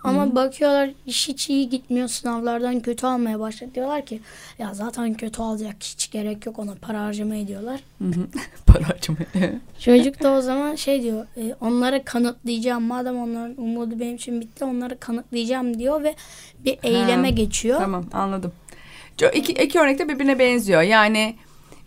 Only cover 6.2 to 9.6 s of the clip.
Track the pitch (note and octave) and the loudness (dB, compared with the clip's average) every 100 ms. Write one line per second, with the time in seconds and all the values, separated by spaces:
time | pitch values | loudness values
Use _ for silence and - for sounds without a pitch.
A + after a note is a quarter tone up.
6.2 | G#3 G#3 A3+ A3 G#3 G3 - G#3+ G#3 G#3 | -6 -6 -10 -8 -10 -10 -8 -6 -4 -4
7.2 | G#3 G#3+ G3+ G3 A3 C4+ - - F#3 E3+ | -4 -4 -6 -8 -8 -10 -12 -6 -2 -2
8.2 | F3+ - - - - F3 D#3+ - - D#3+ | -2 -6 -10 -2 6 6 6 -4 -4 -6
9.2 | E3 F#3 - A3+ | -4 0 0 -2